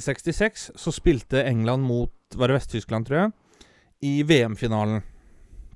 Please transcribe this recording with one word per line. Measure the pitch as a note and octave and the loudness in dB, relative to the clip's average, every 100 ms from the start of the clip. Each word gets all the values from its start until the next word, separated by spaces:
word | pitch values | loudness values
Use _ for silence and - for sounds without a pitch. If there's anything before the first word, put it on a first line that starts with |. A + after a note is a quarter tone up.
sekstiseks | - C3+ - D3+ G#3 - - - | -6 -4 -4 -2 -2 -2 -16 -8
så | E3+ | -8
spilte | - F3 C#3 - C3 | 0 2 2 0 0
England | C3 A#2 A2+ C3 | 2 0 2 0
mot, | C3 A#2+ A#2+ - _ A#2 | 0 0 -2 -6 _ -2
var | B2 | 2
det | C3+ | 2
Vest-Tyskland, | - A2+ - A2 A2+ | 0 -8 -4 -4 0
tror | C#3+ | 0
jeg, | G#3 - _ _ - _ _ _ | 0 -2 _ _ -20 _ _ _
i | C#3 C#3+ | -2 0
V | D3 D#3 | 4 4
M-finalen. | A#2 G#2 A#2+ A2 G#2+ G#2+ - - - - - - - | 4 0 -2 0 0 -2 -6 -18 -20 -20 -20 -20 -20